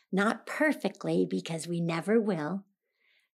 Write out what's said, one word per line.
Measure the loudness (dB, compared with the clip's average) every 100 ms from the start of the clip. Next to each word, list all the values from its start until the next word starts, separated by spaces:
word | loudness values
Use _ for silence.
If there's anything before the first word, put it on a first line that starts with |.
| _
not | 2 2 0 -4
perfectly | 0 2 2 -2 -4 0 2
because | 2 -2 -4 -6 -4
we | -2
never | -2 -2 2 2
will, | 2 -2 -2 -4 -8 _ _ _ _ _ _